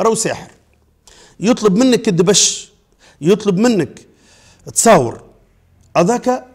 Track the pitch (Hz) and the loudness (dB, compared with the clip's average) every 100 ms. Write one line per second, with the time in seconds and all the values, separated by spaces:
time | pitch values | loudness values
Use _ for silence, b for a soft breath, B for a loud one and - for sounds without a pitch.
0 | 226 220 170 117 - _ _ _ _ _ | -2 -2 -4 -8 -14 _ _ _ _ _
1 | _ b b b 202 247 208 190 262 233 | _ b b b -2 2 2 2 2 2
2 | 226 170 180 196 - - - _ _ _ | 0 0 2 2 0 -4 -16 _ _ _
3 | b b 151 208 202 180 240 208 131 - | b b 0 0 0 0 0 0 -4 -10
4 | - b b b b b - - 226 185 | -20 b b b b b -10 0 4 4
5 | 120 - - _ _ _ _ _ _ - | 2 -8 -20 _ _ _ _ _ _ -2
6 | 175 240 247 247 - | 0 -2 -2 -6 -8